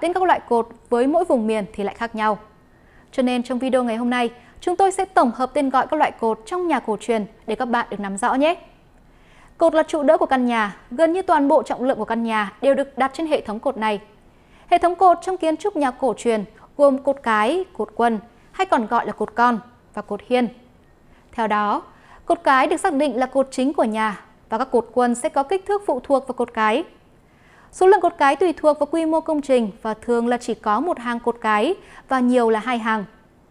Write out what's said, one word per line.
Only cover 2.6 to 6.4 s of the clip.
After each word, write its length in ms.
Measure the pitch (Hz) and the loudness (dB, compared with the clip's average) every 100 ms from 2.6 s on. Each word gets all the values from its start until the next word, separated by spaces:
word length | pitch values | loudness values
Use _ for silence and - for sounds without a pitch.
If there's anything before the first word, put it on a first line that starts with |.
| _ _ _ - _ | _ _ _ -20 _
Cho 120 | - | -2
nên 200 | 247 247 | 0 -2
trong 160 | 247 247 | -4 -4
video 240 | 262 254 | 0 0
ngày 140 | 240 220 | 0 -2
hôm 120 | 240 | -2
nay, 200 | 247 233 233 - - | -2 -2 -6 -20 -8
chúng 140 | 359 359 | -4 0
tôi 160 | 381 | 0
sẽ 140 | 370 381 | 0 0
tổng 260 | 359 254 | 2 2
hợp 220 | 226 254 | 0 -4
tên 160 | 294 269 | -2 0
gọi 180 | 254 - | 0 0
các 100 | 202 | 0
loại 140 | - | -2
cột 280 | - 226 220 | 0 -4 -4